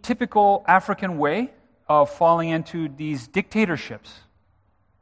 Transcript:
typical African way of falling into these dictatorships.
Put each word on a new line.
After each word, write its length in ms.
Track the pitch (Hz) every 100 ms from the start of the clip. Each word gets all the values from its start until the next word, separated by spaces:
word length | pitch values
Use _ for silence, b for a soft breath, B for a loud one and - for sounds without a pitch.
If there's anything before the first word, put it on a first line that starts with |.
typical 640 | - 240 233 214 202 196 -
African 500 | 185 208 190 190 156
way 340 | 147 190 262 - _ _ -
of 220 | 151 143
falling 400 | - 165 170 165
into 400 | 160 - 170 156
these 400 | 139 151 139 117
dictatorships. 880 | 190 - 220 196 139 - - - - _ _ _ _ _ _ _ _